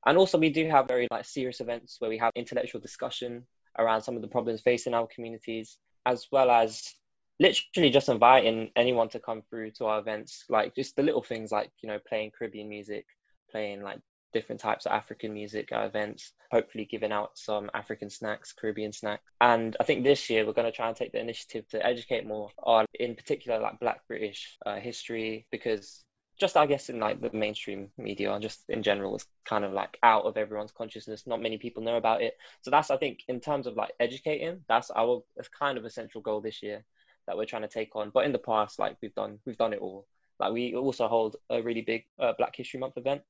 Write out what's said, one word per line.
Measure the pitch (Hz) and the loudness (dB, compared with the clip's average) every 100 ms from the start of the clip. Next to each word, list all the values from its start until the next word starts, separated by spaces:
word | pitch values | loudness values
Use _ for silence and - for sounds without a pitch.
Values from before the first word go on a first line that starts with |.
| - | 6
And | 160 | 6
also | 190 170 | 6 6
we | 160 | 4
do | 151 160 | 2 4
have | 147 127 | 4 4
very, | 127 123 | 2 0
like, | 117 117 | -2 -6
serious | - 127 123 | -6 -6 -6
events | 117 117 - - | -6 -6 -8 -8
where | 117 | -4
we | 110 | 0
have | 117 | 0
intellectual | 120 117 123 110 117 | 0 -4 -4 -4 -8
discussion | 104 - 123 - 123 120 123 _ _ - | -12 -8 -8 -6 -8 -10 -14 _ _ 0
around | 113 110 | 2 2
some | 110 120 | 0 -6
of | |
the | 107 | -2
problems | 120 113 113 | -2 -2 0
facing | - 120 - | 2 2 2
our | 120 117 | 0 -2
communities, | - 117 113 - 113 110 - _ _ - | -6 -12 -12 -8 -8 -10 -18 _ _ -2
as | 123 - | -2 0
well | 135 127 | 4 6
as | 120 113 110 - - _ _ _ _ | 8 6 0 -14 -18 _ _ _ _
literally | 185 - - - 156 | 4 4 -2 4 6
just | 127 131 | 6 4
inviting | 117 117 131 113 113 110 | 8 10 10 8 2 -2
anyone | - 120 123 113 | 2 2 4 0
to | 117 | -2
come | - 110 - | -8 -10 -10
through | 117 110 | -10 -10
to | 107 | -4
our | 110 107 | -2 -2
events, | 107 107 - - - | -2 -8 -8 -18 0
like, | 110 104 | 0 0
just | - 135 - | -2 -6 0
the | |
little | 143 151 | 2 2
things | 120 113 110 | -2 -8 -4
like, | 104 - _ | -4 -4 _
you | 110 | -8
know, | 104 _ | -8 _
playing | 110 107 | -6 -6
Caribbean | _ 113 104 107 | _ -10 -8 -12
music, | 104 101 107 - _ _ _ _ | -12 -10 -10 -10 _ _ _ _
playing, | 110 107 101 | -8 -6 -8
like, | 101 104 _ _ _ | -10 -12 _ _ _
different | 113 - - | -4 -4 -6
types | 107 104 - | -2 -2 0
of | |
African | 107 - - 110 | -2 -4 -10 -8
music | 107 104 107 104 | -8 -8 -8 -4
at | 113 | -4
events, | 107 107 107 110 - _ _ | -2 -2 -4 -6 -16 _ _
hopefully | 117 - 110 104 | 0 0 -8 -8
giving | 110 107 | -4 -2
out | 104 104 | -2 -4
some | - - 107 104 | -8 -4 -4 -4
African | 107 104 107 104 | -8 -8 -8 -10
snacks, | - 110 107 - | -8 -6 -6 -10
Caribbean | - 110 107 107 | -8 -6 -4 -6
snacks. | 107 107 104 _ _ | -6 -6 -6 _ _
And | 120 117 113 107 | 6 6 2 -2
I | |
think | - 151 | 2 2
this | 127 139 - | 6 4 4
year | 113 110 | 2 2
we're | |
gonna | 110 117 | 2 0
try | 110 117 | 0 -4
and | 113 | -4
take | 120 | -4
the | 113 | -4
initiative | 117 113 - 117 104 | -6 -8 -10 -12 -6
to | - 87 | -2 0
educate | 123 120 117 107 | -2 -2 -4 -2
more | 107 104 - | -8 -8 -6
on, | - 113 110 - | 4 4 4 0
in | 120 | -6
particular, | 113 - - - 113 | -6 -4 -6 -2 -2
like, | 110 107 | -2 -2
Black | 120 - _ | -2 -2 _
British, | 110 107 101 - - | -6 -6 -8 -16 -12
uh, | - 101 | -8 -6
history, | 110 113 - 117 110 110 - | -8 -10 -8 -6 -4 -6 -8
because | 117 - 107 101 - _ _ _ _ | -8 -2 -4 -4 -20 _ _ _ _
just, | 190 - | 2 4
I | |
guess, | 151 139 - | 4 2 -2
in, | 120 | -4
like, | 107 - | -2 -2
the | - | -4
mainstream | 110 107 107 - 98 98 - | -2 -2 -4 -8 -10 -10 -10
media | 107 98 101 | -8 -4 -2
and | 101 | -2
just | 107 - _ | -6 -10 _
in | 110 | -4
general, | 107 101 98 104 | 0 0 -2 -6
it's | - _ | -10 _
kind | - 107 101 | -4 -2 -2
of, | |
like, | 98 - - | -4 -6 4
out | 120 110 | 6 6
of | 101 110 | 4 -2
everyone's | 104 107 107 | -4 -4 -8
consciousness. | - 113 110 104 107 - | -10 -12 -12 -12 -12 -6
Not | 117 | -4
many | 113 110 | -4 -4
people | 120 117 | -8 -6
know | 113 117 | -2 0
about | 113 113 | 2 2
it. | 117 - - - | 0 -4 -18 -16
So | - | 2
that's, | 143 156 | 2 4
I | 135 | 0
think, | 147 - - | -2 -6 -8
in | 127 | -8
terms | 135 143 123 | -4 -4 -4
of, | 110 | -4
like, | 104 - | -6 -2
educating, | 120 131 - 151 160 180 - | -2 -2 -4 -4 -4 -8 0
that's | 113 - | 0 2
our, | - 117 123 - - | 0 2 2 -2 -16
that's | - | -16
kind | - 143 127 | -4 -2 -2
of | |
a | 110 | -8
central | 113 113 113 | -12 -12 -10
goal | 104 107 | -4 -4
this | 107 - | -4 -8
year | 104 104 - _ _ _ - | -10 -10 -12 _ _ _ -8
that | 90 | -6
we're | |
trying | 110 113 | -4 -6
to | 107 | -6
take | 117 110 110 | -6 -6 -6
on. | 104 | 0
But | 117 | 2
in | 143 | 2
the | 120 | 0
past, | - 110 104 - | 0 0 0 -2
like, | 101 - | -4 -4
we've | 107 | -10
done, | - 104 104 | -6 -8 -8
we've | 135 110 | -12 -2
done | 113 | -2
it | 104 | 0
all. | 95 95 101 _ _ _ | -6 -10 -18 _ _ _
Like, | 98 | -2
we | 113 123 | -2 -2
also | 117 135 127 113 | -2 -2 0 2
hold | 117 110 107 _ | 2 2 -4 _
a | 120 | -4
really | 117 117 | -2 -4
big, | 113 113 - _ | -2 -4 -6 _
uh, | 123 110 | -2 0
Black | 123 - | -2 -4
History | 123 131 | -12 -8
Month | 131 - | -8 -6
event | 123 143 _ | -4 -4 _